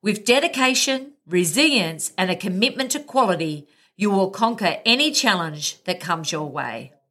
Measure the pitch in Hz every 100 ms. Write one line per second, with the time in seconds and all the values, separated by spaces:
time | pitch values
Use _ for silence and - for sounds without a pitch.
0 | 196 214 - 247 330 269 262 254 - 269
1 | 269 _ _ 180 180 185 311 269 170 160
2 | - - 185 180 202 185 247 262 262 294
3 | 294 262 226 170 165 151 143 _ _ _
4 | 208 196 190 - 226 233 190 151 220 247
5 | 302 294 247 190 165 151 147 - - 180
6 | 170 165 156 156 151 139 123 113 131 _
7 | _